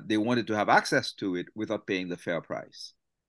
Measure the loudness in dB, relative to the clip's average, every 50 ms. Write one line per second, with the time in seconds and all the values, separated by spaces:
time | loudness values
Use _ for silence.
0 | -2 0 0 2 2 2 2 2 2 0 0 0 4 6 6 6 6 4 0 0
1 | 0 0 -6 -4 -4 -2 -2 -2 -4 -6 _ -8 -4 -4 -4 -6 -2 -2 -2 -2
2 | -2 -4 -6 -6 -4 -2 -2 -2 -2 -4 -8 -8 -8 -10 -16 -18 -18 -18 -18 _
3 | _ _ _ _ _